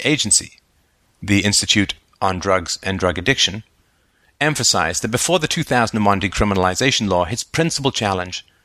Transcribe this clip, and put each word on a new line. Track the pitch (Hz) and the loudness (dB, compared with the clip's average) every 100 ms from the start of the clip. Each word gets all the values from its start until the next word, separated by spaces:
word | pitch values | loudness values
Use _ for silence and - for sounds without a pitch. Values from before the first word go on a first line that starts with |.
| - | 0
agency, | 147 107 - - _ _ _ _ _ _ _ | 0 2 0 0 _ _ _ _ _ _ _
the | 95 101 | 0 2
Institute | 104 101 - - 98 - _ _ | 4 0 2 2 0 -4 _ _
on | 98 92 | -2 -2
Drugs | 95 95 82 - | 0 0 0 -8
and | - 95 | -4 -2
Drug | 90 87 | 0 0
Addiction, | 90 135 - 98 - _ _ _ _ _ _ _ | 0 0 0 -2 -12 _ _ _ _ _ _ _
emphasized | 147 147 120 101 80 85 | -2 0 0 2 0 -2
that | 117 | -2
before | 120 - 175 | -2 0 0
the | 156 | 0
two | - | -2
thousand | 156 127 113 113 | 0 2 2 2
and | 101 | 2
one | 98 | 2
decriminalization | 101 - 104 95 90 90 131 - 104 | 0 0 0 2 2 2 0 0 0
law, | 90 87 | 0 0
his | 117 | -4
principal | - - 165 - 139 | -6 -2 -2 0 -2
challenge | - 107 95 90 85 - _ | -2 -2 -2 -4 -10 -14 _